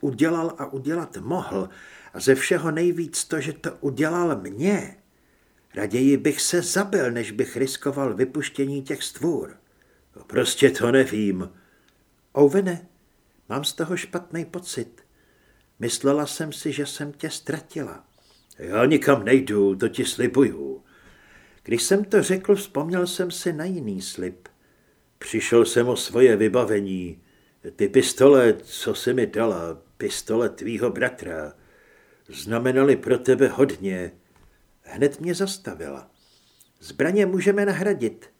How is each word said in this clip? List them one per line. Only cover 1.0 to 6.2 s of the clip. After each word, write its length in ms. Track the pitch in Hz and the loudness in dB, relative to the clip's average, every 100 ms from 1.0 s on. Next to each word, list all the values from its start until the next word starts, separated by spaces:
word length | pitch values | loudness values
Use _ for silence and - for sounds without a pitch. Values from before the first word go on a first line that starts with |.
| 160 - | -6 -10
mohl, 520 | 104 175 107 101 95 - - - - | -6 -6 -4 -6 -6 -10 -20 -20 -18
a 60 | 85 | -2
ze 140 | 127 | 4
všeho 360 | 131 - 175 160 | 4 4 0 0
nejvíc 540 | 156 175 170 160 - | 0 0 0 -4 -6
to, 160 | - 160 | -4 -4
že 120 | 139 | -6
to 240 | 139 165 - | -8 -10 -6
udělal 600 | 143 120 156 175 175 120 | -4 0 0 0 0 -2
mně. 560 | 92 101 175 202 - - _ _ _ _ _ _ _ | -6 -2 0 0 -2 -14 _ _ _ _ _ _ _
Raději 420 | 95 104 117 135 | -8 -4 2 4
bych 240 | 139 | 4